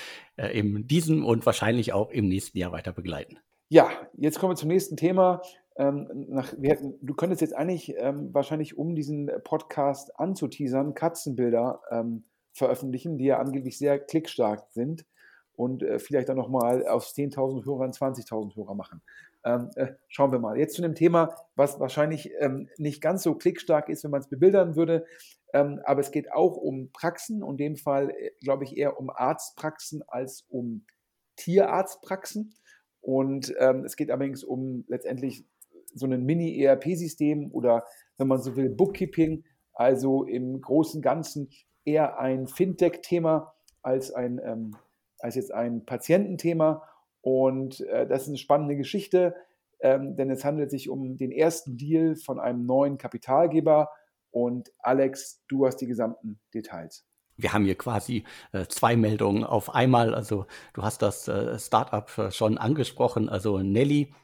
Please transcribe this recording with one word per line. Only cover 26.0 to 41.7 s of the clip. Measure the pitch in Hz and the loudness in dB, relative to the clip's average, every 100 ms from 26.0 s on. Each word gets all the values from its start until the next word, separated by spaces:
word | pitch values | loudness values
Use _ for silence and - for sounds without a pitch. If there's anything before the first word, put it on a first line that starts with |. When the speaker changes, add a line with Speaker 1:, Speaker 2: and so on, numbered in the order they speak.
Speaker 2:
es | 143 | 0
geht | 151 139 | -4 -2
auch | 151 180 - | 2 2 2
um | - 135 131 | -4 -6 -8
Praxen | - 165 175 - 214 | -6 -6 -4 -6 -6
und | 190 139 | -6 -4
in | 147 | -4
dem | 147 | -2
Fall, | - 139 139 | 0 0 0
äh, | - 110 - | -4 -10 -6
glaube | 127 135 | -2 -2
ich, | 131 123 | -2 -2
eher | 143 - | -2 -2
um | 135 | -8
Arztpraxen | - 131 160 - - 156 156 - 151 - | -2 -2 -2 -6 -8 -8 -8 -12 -12 -8
als | 123 135 - - | -8 -8 -12 -10
um | 131 120 110 - _ _ _ _ | -8 -6 -8 -12 _ _ _ _
Tierarztpraxen. | - - 190 - 175 190 - - 190 - 214 214 _ _ _ _ _ | -10 2 4 6 2 -2 -8 -10 -10 -8 -10 -10 _ _ _ _ _
Und, | - 135 135 139 127 - | -2 0 0 -2 -6 2
ähm, | 131 131 | 2 2
es | 131 - | -2 -6
geht | 151 | -4
allerdings | 131 139 131 | -2 -4 -6
um | - 127 131 127 - | -8 -6 -6 -8 -8
letztendlich | 123 - 127 131 - - _ - 85 - | -8 -6 -6 -6 -8 -16 _ -20 -20 -20
so | - 131 | -6 -2
ein | 127 | 0
Mini-E-R-P-System | 127 170 165 - 139 131 156 165 170 - 147 151 143 | 0 0 -2 2 4 4 2 -4 -6 -2 0 0 -4
oder, | - 120 117 - - _ - | 0 2 2 0 -14 _ -4
wenn | 135 | 0
man | 131 | 2
so | 131 123 | 0 -2
will, | 131 | -2
Bookkeeping, | 104 196 - 180 - 160 156 - _ _ | 2 0 0 -4 0 0 0 -10 _ _
also | - 123 131 135 135 | 2 4 4 2 0
im | - 120 127 131 | 0 -4 -4 -8
Großen | - 143 156 156 | 0 2 2 0
und | |
Ganzen | 135 147 156 151 139 _ _ | -2 -2 -4 -8 -10 _ _